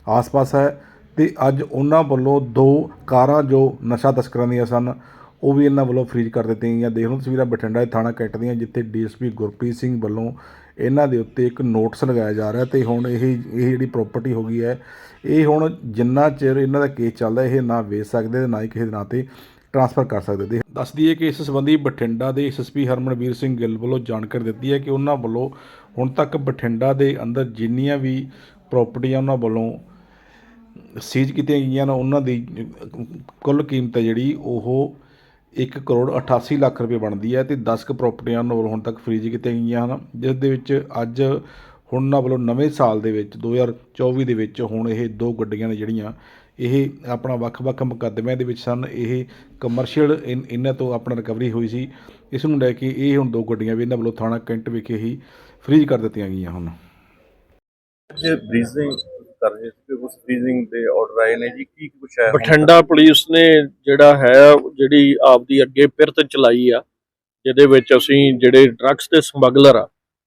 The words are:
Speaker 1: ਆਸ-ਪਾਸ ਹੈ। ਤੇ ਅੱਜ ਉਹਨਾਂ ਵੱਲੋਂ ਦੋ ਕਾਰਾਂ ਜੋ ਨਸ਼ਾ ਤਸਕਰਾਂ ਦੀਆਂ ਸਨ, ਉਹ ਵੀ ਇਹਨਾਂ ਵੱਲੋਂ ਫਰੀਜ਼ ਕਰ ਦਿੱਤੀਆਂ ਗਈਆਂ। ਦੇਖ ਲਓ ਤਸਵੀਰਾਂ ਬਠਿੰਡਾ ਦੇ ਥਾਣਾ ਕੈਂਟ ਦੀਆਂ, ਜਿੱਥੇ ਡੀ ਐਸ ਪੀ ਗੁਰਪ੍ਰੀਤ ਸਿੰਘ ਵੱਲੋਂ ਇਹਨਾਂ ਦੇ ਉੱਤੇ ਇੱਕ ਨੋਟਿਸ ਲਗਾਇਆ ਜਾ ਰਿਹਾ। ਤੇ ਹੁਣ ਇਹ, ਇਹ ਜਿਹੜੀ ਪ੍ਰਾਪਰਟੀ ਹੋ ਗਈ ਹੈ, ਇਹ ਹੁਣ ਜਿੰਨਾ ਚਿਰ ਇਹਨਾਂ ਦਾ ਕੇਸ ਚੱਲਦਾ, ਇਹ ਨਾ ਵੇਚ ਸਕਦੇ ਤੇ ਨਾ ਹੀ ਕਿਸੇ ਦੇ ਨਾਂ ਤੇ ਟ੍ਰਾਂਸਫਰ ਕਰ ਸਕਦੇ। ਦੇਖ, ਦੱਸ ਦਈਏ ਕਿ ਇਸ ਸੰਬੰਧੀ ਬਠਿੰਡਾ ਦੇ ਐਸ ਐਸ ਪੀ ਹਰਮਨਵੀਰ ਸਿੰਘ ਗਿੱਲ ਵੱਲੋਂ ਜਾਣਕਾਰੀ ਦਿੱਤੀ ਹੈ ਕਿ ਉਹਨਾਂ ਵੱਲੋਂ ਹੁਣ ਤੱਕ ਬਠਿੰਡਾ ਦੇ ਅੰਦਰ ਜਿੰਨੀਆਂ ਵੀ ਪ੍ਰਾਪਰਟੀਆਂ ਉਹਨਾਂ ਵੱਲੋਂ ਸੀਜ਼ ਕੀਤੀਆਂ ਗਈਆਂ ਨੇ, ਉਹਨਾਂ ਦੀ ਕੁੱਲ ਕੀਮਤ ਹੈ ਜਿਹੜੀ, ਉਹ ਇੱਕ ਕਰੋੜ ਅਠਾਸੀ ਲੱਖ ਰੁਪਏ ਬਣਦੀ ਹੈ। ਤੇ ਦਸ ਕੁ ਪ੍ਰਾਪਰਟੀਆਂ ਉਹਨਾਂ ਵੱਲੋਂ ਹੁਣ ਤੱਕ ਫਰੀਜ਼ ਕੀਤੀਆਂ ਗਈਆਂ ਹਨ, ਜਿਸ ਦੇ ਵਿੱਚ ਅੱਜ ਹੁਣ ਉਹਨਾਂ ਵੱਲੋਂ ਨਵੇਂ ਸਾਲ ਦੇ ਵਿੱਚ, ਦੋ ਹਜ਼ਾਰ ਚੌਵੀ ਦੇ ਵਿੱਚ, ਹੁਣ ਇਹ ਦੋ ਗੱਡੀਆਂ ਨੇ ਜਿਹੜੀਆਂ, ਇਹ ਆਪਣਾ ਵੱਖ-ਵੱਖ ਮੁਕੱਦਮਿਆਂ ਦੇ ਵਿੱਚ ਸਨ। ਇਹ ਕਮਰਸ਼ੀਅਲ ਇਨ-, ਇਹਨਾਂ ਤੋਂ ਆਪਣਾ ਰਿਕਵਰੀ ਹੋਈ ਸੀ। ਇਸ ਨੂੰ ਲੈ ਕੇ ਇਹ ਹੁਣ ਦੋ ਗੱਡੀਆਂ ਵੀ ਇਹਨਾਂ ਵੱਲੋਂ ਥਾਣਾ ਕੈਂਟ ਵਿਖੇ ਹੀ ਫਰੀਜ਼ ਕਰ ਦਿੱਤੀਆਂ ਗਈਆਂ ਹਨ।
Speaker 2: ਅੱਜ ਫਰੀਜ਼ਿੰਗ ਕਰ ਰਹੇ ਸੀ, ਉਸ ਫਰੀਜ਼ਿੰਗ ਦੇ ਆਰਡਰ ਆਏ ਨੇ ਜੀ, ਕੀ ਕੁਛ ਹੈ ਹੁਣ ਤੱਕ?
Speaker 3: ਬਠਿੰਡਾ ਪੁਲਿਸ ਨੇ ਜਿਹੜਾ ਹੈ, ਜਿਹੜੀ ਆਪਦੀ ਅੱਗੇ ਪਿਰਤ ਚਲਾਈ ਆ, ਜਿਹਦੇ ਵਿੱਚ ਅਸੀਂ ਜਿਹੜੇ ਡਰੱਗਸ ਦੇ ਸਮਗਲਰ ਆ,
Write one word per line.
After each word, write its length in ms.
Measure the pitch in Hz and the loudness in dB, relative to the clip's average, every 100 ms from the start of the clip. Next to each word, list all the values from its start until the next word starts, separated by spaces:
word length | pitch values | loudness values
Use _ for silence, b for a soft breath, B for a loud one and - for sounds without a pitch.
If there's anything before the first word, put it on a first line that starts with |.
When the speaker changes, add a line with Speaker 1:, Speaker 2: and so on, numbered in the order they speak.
| - | -2
Speaker 1:
ਆਸ-ਪਾਸ 460 | 113 120 139 135 | -2 0 0 0
ਹੈ। 300 | 143 143 - b b b - | 2 0 -2 b b b -2
ਤੇ 180 | 160 - 135 | -2 0 -2
ਅੱਜ 140 | 135 - | -2 -4
ਉਹਨਾਂ 320 | 131 143 160 | -4 0 2
ਵੱਲੋਂ 360 | 147 135 131 143 | 2 0 0 0
ਦੋ 500 | 123 117 135 143 - - - | 0 2 4 4 0 -10 -2
ਕਾਰਾਂ 360 | 127 131 151 | 2 4 2
ਜੋ 360 | 135 135 135 - | 2 2 2 -2
ਨਸ਼ਾ 280 | 117 120 139 | -6 -2 0
ਤਸਕਰਾਂ 360 | 123 120 120 123 | 0 -2 -4 -2
ਦੀਆਂ 180 | 123 120 | -2 -2
ਸਨ, 280 | 123 123 127 b b b b | -2 -4 -8 b b b b
ਉਹ 120 | 139 | 0
ਵੀ 100 | 139 | 2
ਇਹਨਾਂ 200 | 143 139 | 4 2
ਵੱਲੋਂ 200 | 131 123 | 0 -2
ਫਰੀਜ਼ 240 | 123 123 113 | -2 -4 -4
ਕਰ 180 | 120 110 | -2 -4
ਦਿੱਤੀਆਂ 280 | 110 117 | -4 -4
ਗਈਆਂ। 160 | 117 117 | -2 -2
ਦੇਖ 160 | 117 113 | -2 -4
ਲਓ 120 | 135 | -4
ਤਸਵੀਰਾਂ 260 | 127 131 | -4 -4
ਬਠਿੰਡਾ 360 | 123 113 113 117 | -2 -4 -4 -4
ਦੇ 100 | 120 | -2
ਥਾਣਾ 220 | 113 117 | -2 -4
ਕੈਂਟ 240 | 117 110 110 | -4 -8 -6
ਦੀਆਂ, 180 | 120 | -6
ਜਿੱਥੇ 280 | 117 117 123 | -6 -6 -6
ਡੀ 220 | 113 110 | -6 -6
ਐਸ 120 | 110 - | -6 -6
ਪੀ 140 | 123 | -8
ਗੁਰਪ੍ਰੀਤ 440 | 110 107 - 120 | -6 -8 -6 -8
ਸਿੰਘ 280 | 117 127 120 | -6 -6 -4
ਵੱਲੋਂ 300 | 107 107 117 - b b b b | -4 -6 -8 -10 b b b b
ਇਹਨਾਂ 300 | 123 143 143 | -2 0 0
ਦੇ 100 | 120 | 0
ਉੱਤੇ 280 | 113 - 123 | -4 -4 -4
ਇੱਕ 160 | 120 | -2
ਨੋਟਿਸ 420 | 127 110 110 - | -2 0 -2 -4
ਲਗਾਇਆ 280 | 131 120 107 | -4 -2 -2
ਜਾ 200 | 107 107 | -4 -4
ਰਿਹਾ। 120 | 117 | -4
ਤੇ 180 | 131 135 | -2 -2
ਹੁਣ 260 | 117 120 123 | -2 -2 -4
ਇਹ, 300 | 120 131 120 120 | -2 -2 -4 -6
ਇਹ 160 | 117 127 | -4 -2
ਜਿਹੜੀ 180 | 127 131 | -2 -4
ਪ੍ਰਾਪਰਟੀ 460 | 127 107 127 127 | -4 -6 -6 -6
ਹੋ 120 | 113 | -4
ਗਈ 200 | 110 117 | -4 -4
ਹੈ, 160 | 117 127 b b b b | -4 -6 b b b b
ਇਹ 200 | - 151 | -2 2
ਹੁਣ 320 | 151 151 160 185 | 2 2 0 -6
ਜਿੰਨਾ 460 | 123 107 120 135 151 | -8 -4 0 2 0
ਚਿਰ 260 | 139 135 135 | 0 -2 0
ਇਹਨਾਂ 240 | 135 143 | 0 0
ਦਾ 60 | 143 | -2
ਕੇਸ 280 | 139 117 | -2 -6
ਚੱਲਦਾ, 300 | 110 113 113 | -4 -4 -2
ਇਹ 180 | 131 135 | 0 -2
ਨਾ 200 | 120 117 | -2 -4
ਵੇਚ 240 | 104 104 104 | -4 -6 -4
ਸਕਦੇ 340 | 120 110 127 | -4 -4 -4
ਤੇ 60 | 131 | -4
ਨਾ 160 | 110 | -4
ਹੀ 60 | 110 | -6
ਕਿਸੇ 160 | 113 | -6
ਦੇ 60 | 113 | -6
ਨਾਂ 140 | 107 | -6
ਤੇ 220 | 101 123 131 b b b b | -6 -6 -8 b b b b
ਟ੍ਰਾਂਸਫਰ 320 | 135 127 139 | 0 0 0
ਕਰ 160 | - 104 | -4 -4
ਸਕਦੇ। 260 | 101 101 98 | -6 -6 -4
ਦੇਖ, 160 | 113 - | -6 -6
ਦੱਸ 200 | 127 131 143 | -10 -8 -2
ਦਈਏ 180 | 160 | 0
ਕਿ 140 | 160 160 | 0 -4
ਇਸ 140 | 139 | -4
ਸੰਬੰਧੀ 340 | 143 139 139 151 | -6 -4 0 0
ਬਠਿੰਡਾ 560 | 139 135 117 113 131 | 0 -4 -4 -4 -4
ਦੇ 140 | 135 143 | -4 -4
ਐਸ 140 | 135 | -6
ਐਸ 100 | 120 | -8
ਪੀ 160 | 147 127 | -4 -2
ਹਰਮਨਵੀਰ 460 | 127 131 123 123 | -2 -4 -4 -6
ਸਿੰਘ 240 | 120 135 120 | -6 -4 -4
ਗਿੱਲ 220 | 113 113 | -4 -4
ਵੱਲੋਂ 200 | 120 131 | -4 -4
ਜਾਣਕਾਰੀ 460 | 120 110 107 127 | -6 -8 -8 -8
ਦਿੱਤੀ 280 | 113 110 127 | -6 -6 -4
ਹੈ 60 | 139 | -4
ਕਿ 120 | 143 | -2
ਉਹਨਾਂ 260 | 135 139 143 | -4 -2 -4
ਵੱਲੋਂ 340 | 117 113 135 - b b b - | -4 -6 -6 -10 b b b -6
ਹੁਣ 100 | 131 | -4
ਤੱਕ 280 | 131 143 156 | -2 -4 -4
ਬਠਿੰਡਾ 560 | 139 135 120 113 131 | -6 -6 -4 -2 -2
ਦੇ 240 | 135 139 139 | 0 0 -2
ਅੰਦਰ 220 | 117 123 | -6 -6
ਜਿੰਨੀਆਂ 540 | 123 110 117 123 139 143 | -6 -6 -4 -2 -2 -2
ਵੀ 300 | 131 131 135 b b b _ | -4 -6 -8 b b b _
ਪ੍ਰਾਪਰਟੀਆਂ 480 | 127 117 123 131 131 | -2 -2 -2 -4 -2
ਉਹਨਾਂ 180 | 135 131 | -2 -2
ਵੱਲੋਂ 420 | 113 113 113 - - b b b b b b b b - - - | -2 -4 -4 -8 -16 b b b b b b b b -20 -20 -20
ਸੀਜ਼ 320 | - 131 135 | -6 -2 -2
ਕੀਤੀਆਂ 260 | 147 143 147 | -2 -2 -2
ਗਈਆਂ 280 | 131 135 135 | -2 -2 -2
ਨੇ, 60 | |
ਉਹਨਾਂ 280 | 131 131 143 | -2 -2 -2
ਦੀ 260 | 131 123 123 - 113 - - - 117 - - - | -2 -4 -6 -12 -14 -16 -18 -16 -16 -18 -20 -8
ਕੁੱਲ 220 | 143 143 | -2 -2
ਕੀਮਤ 340 | 143 135 123 120 | -2 -4 -4 -2
ਹੈ 60 | |
ਜਿਹੜੀ, 320 | 113 113 131 | -2 -2 -4
ਉਹ 600 | 151 131 120 113 131 139 - _ _ _ _ _ | -6 -8 -8 -4 -2 -4 -8 _ _ _ _ _
ਇੱਕ 260 | - 131 139 | -8 -8 -6
ਕਰੋੜ 400 | 135 120 127 127 | -2 0 0 -4
ਅਠਾਸੀ 380 | - 120 - 143 | -2 -2 0 -2
ਲੱਖ 240 | 135 - | 0 -2
ਰੁਪਏ 160 | 117 120 | -4 -4
ਬਣਦੀ 400 | 107 101 113 127 | -6 -6 -4 -4
ਹੈ। 60 | |
ਤੇ 140 | 131 139 | -4 -4
ਦਸ 280 | 113 113 | -4 -4
ਕੁ 100 | - | -6
ਪ੍ਰਾਪਰਟੀਆਂ 440 | 127 123 113 120 117 | -4 -4 -4 -6 -4
ਉਹਨਾਂ 180 | 120 117 | -2 -4
ਵੱਲੋਂ 140 | 110 | -4
ਹੁਣ 100 | 110 | -6
ਤੱਕ 180 | 117 113 | -8 -10
ਫਰੀਜ਼ 300 | - 110 113 | -6 -4 -4
ਕੀਤੀਆਂ 260 | 117 123 | -6 -4
ਗਈਆਂ 320 | 117 117 120 120 | -4 -2 -2 -4
ਹਨ, 120 | 131 - 120 | -6 -12 -8
ਜਿਸ 160 | 131 | -6
ਦੇ 180 | 131 135 | -2 -2
ਵਿੱਚ 340 | 131 131 135 139 117 | -2 -2 -4 -4 -8
ਅੱਜ 200 | 117 120 | -6 -4
ਹੁਣ 840 | 135 139 - - - _ _ 127 | -2 -4 -8 -20 -20 _ _ -4
ਉਹਨਾਂ 180 | 135 139 | 0 0
ਵੱਲੋਂ 160 | 127 127 | 0 -2
ਨਵੇਂ 320 | 117 120 151 | -2 -2 -2
ਸਾਲ 300 | 151 123 110 | 0 0 0
ਦੇ 120 | 110 | -2
ਵਿੱਚ, 240 | 107 104 113 | -4 -6 -10
ਦੋ 160 | 117 | -4
ਹਜ਼ਾਰ 220 | 123 120 117 _ | -2 -2 -4 _
ਚੌਵੀ 300 | - 127 127 | -4 -2 -2
ਦੇ 100 | 131 | -2
ਵਿੱਚ, 260 | 113 107 - | -2 -4 -6
ਹੁਣ 280 | 117 110 113 | -8 -6 -4
ਇਹ 200 | 110 120 | -4 -6
ਦੋ 240 | 107 120 | -6 -6
ਗੱਡੀਆਂ 360 | 110 107 107 113 | -6 -6 -6 -6
ਨੇ 80 | 107 | -6
ਜਿਹੜੀਆਂ, 360 | 107 113 107 113 b b b - | -6 -8 -8 -14 b b b -8
ਇਹ 300 | 123 139 135 - 123 | -2 -2 -2 -6 -10
ਆਪਣਾ 300 | 120 131 123 | -8 -6 -6
ਵੱਖ-ਵੱਖ 460 | 117 - 131 131 | -6 -6 -6 -4
ਮੁਕੱਦਮਿਆਂ 540 | 131 120 120 104 117 127 | -6 -6 -8 -6 -6 -4
ਦੇ 80 | |
ਵਿੱਚ 140 | 123 117 | -6 -8
ਸਨ। 260 | - 123 127 | -6 -8 -8
ਇਹ 340 | - 117 127 127 b b - | -8 -6 -6 -8 b b -10
ਕਮਰਸ਼ੀਅਲ 600 | 123 120 127 151 147 156 | -6 -4 -4 0 0 0
ਇਨ-, 200 | 123 123 127 | -4 -10 -8
ਇਹਨਾਂ 240 | 120 131 | -6 -4
ਤੋਂ 200 | 131 131 | -4 -6
ਆਪਣਾ 220 | 117 123 117 | -6 -6 -8
ਰਿਕਵਰੀ 340 | 110 113 123 | -8 -6 -4
ਹੋਈ 180 | 113 117 | -4 -4
ਸੀ। 200 | 120 131 b b b b | -6 -10 b b b b
ਇਸ 120 | 131 | -6
ਨੂੰ 160 | 156 147 | -2 0
ਲੈ 120 | 127 | 0
ਕੇ 220 | 120 131 127 | -2 -6 -2
ਇਹ 200 | 139 139 | 0 0
ਹੁਣ 140 | 135 | 0
ਦੋ 140 | 113 | -4
ਗੱਡੀਆਂ 320 | 113 110 110 113 | -4 -4 -4 -4
ਵੀ 60 | |
ਇਹਨਾਂ 140 | 120 123 | -4 -4
ਵੱਲੋਂ 160 | 113 | -4
ਥਾਣਾ 260 | 113 113 117 | -4 -4 -6
ਕੈਂਟ 300 | 117 113 113 | -6 -8 -8
ਵਿਖੇ 280 | 117 107 113 | -10 -6 -6
ਹੀ 240 | 113 135 b b b b | -6 -10 b b b b
ਫਰੀਜ਼ 220 | - 156 | 2 2
ਕਰ 140 | 143 123 | 4 0
ਦਿੱਤੀਆਂ 300 | 110 107 98 | -4 -6 -8
ਗਈਆਂ 220 | 95 90 | -8 -10
ਹਨ। 200 | 87 85 82 _ _ _ _ _ _ _ _ _ _ _ _ _ | -10 -12 -14 _ _ _ _ _ _ _ _ _ _ _ _ _
Speaker 2:
ਅੱਜ 80 | 139 | -6
ਫਰੀਜ਼ਿੰਗ 720 | 165 160 110 117 117 135 143 135 - - | -4 -4 -2 -2 -2 -4 -6 -6 -12 -16
ਕਰ 300 | - _ 110 | -20 _ -4
ਰਹੇ 180 | 107 113 | -4 -12
ਸੀ, 240 | - - | -16 -12
ਉਸ 180 | 131 123 | -10 -10
ਫਰੀਜ਼ਿੰਗ 540 | - - 123 127 127 110 | -12 -6 -4 -2 -2 -4
ਦੇ 180 | 117 | -4
ਆਰਡਰ 380 | 113 104 110 110 | -2 0 -2 0
ਆਏ 140 | 113 117 | 0 0
ਨੇ 200 | 120 127 | -6 -10
ਜੀ, 80 | |
ਕੀ 240 | 135 - 151 | -16 -16 -18
ਕੁਛ 300 | - 135 - | -18 -10 -2
ਹੈ 100 | 113 | 2
ਹੁਣ 80 | 143 | 2
ਤੱਕ? 120 | 156 | 2
Speaker 3:
ਬਠਿੰਡਾ 320 | 151 151 170 | 4 8 8
ਪੁਲਿਸ 420 | 160 156 156 147 - | 8 8 8 8 4
ਨੇ 360 | 165 165 156 143 | 6 8 8 4
ਜਿਹੜਾ 500 | - 139 139 147 143 | -2 2 8 8 8
ਹੈ, 360 | 127 131 143 | 8 10 12
ਜਿਹੜੀ 640 | 147 135 131 135 147 139 143 135 | 10 6 0 4 6 6 6 8
ਆਪਦੀ 340 | 123 123 135 | 6 6 2
ਅੱਗੇ 240 | 131 131 143 | 2 4 4
ਪਿਰਤ 400 | - 151 - 147 | 4 2 2 -2
ਚਲਾਈ 400 | 139 127 120 123 | 2 4 4 4
ਆ, 120 | 117 - _ _ _ _ _ | 2 -2 _ _ _ _ _
ਜਿਹਦੇ 220 | 131 131 143 | 0 6 8
ਵਿੱਚ 260 | 135 - 127 | 8 6 4
ਅਸੀਂ 420 | 127 139 139 127 | 6 4 4 6
ਜਿਹੜੇ 280 | 123 131 135 | 8 10 8
ਡਰੱਗਸ 420 | 113 131 139 - | 6 0 -2 2
ਦੇ 60 | 160 | 2
ਸਮਗਲਰ 560 | - 139 127 135 139 117 | 2 2 4 8 8 8
ਆ, 120 | 101 _ _ _ | 2 _ _ _